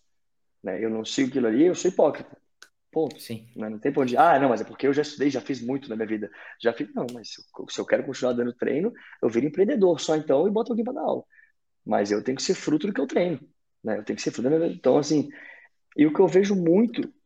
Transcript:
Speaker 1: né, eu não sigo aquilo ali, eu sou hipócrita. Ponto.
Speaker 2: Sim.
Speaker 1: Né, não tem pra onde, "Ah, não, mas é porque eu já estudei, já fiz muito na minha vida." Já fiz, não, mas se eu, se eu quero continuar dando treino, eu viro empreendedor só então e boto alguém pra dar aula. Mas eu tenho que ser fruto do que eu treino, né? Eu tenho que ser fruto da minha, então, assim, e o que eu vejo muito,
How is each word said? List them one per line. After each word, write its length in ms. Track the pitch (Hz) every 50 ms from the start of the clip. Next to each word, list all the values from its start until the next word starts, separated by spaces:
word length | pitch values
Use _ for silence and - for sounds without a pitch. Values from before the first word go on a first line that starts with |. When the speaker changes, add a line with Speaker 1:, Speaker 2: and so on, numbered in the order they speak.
| _ _ _ _ _ _ _ _ _ _ _ _ -
Speaker 1:
né, 200 | - - - 110
eu 60 | 113
não 140 | 110 110 110
sigo 260 | 107 - - 135 127
aquilo 180 | 131 135 120 113
ali, 180 | 110 127 160
eu 100 | 180 170
sou 140 | - - 180
hipócrita. 460 | 185 - - 147 135 - - - - - _ _ _ _ - _ _ _ _ _
Ponto. 280 | - 160 160 131 - -
Speaker 2:
Sim. 280 | - - 117 107 - - -
Speaker 1:
Né, 140 | - 110 107
não 100 | 110 107
tem 120 | - 143
pra 100 | 139 147 135
onde, 120 | 123 120
"Ah, 240 | 123 151 170 156 135
não, 100 | 139 135
mas 120 | 120 104
é 20 | 107
porque 240 | - - - - 131
eu 60 | 139
já 80 | 143
estudei, 280 | 147 147 - - 131 143
já 120 | 131 123
fiz 200 | - - 139 123
muito 280 | 117 120 135 139 - -
na 60 | 113
minha 120 | 107 110 107
vida." 220 | 110 107 104 101 - - - - - -
Já 100 | - 117 117
fiz, 140 | - 147 - -
não, 120 | 254 160 120 120
mas 160 | 120 104 - -
se 80 | - - _ _ -
eu, 60 | - -
se 100 | - -
eu 60 | 101
quero 180 | - - 104 -
continuar 280 | 143 131 - 131 123 123
dando 200 | 120 120 123 120
treino, 380 | - - 113 120 143 180 233 240 - - - - -
eu 80 | - 123
viro 160 | 107 117 123
empreendedor 540 | 156 - 185 190 208 294 233 190 180 165 139
só 160 | - - 160
então 320 | 156 147 - 139 139 165 208
e 40 |
boto 200 | 196 220 226 233
alguém 140 | 240 214 226
pra 80 | 240 -
dar 80 | -
aula. 220 | - - - 127 - _ _ _ - _ _ _ _ _ _ _ -
Mas 260 | 113 113 104 101 98
eu 120 | 104 104 -
tenho 140 | - 131 135
que 60 | -
ser 100 | - 185
fruto 320 | - - - 147 156 151 202
do 60 | 202
que 60 | 262
eu 60 | 277 254
treino, 320 | - 320 175 180 165 127 - - _ _ _ _ _ _ -
né? 140 | 117 107 101
Eu 60 | 104
tenho 120 | - 107 107
que 40 | -
ser 80 | 160
fruto 180 | - - 110 131
da 80 | 156 165
minha, 140 | 165 170
então, 260 | 180 180 - 131 127 147
assim, 320 | 143 - 160 147 131 - - - - - - - - _ _ _ _ _ -
e 100 | - 147
o 80 | 156 151
que 60 | -
eu 80 | 190 175
vejo 280 | - 185 202 196 208
muito, 580 | 190 175 165 170 196 233 233 240 - - - - _ _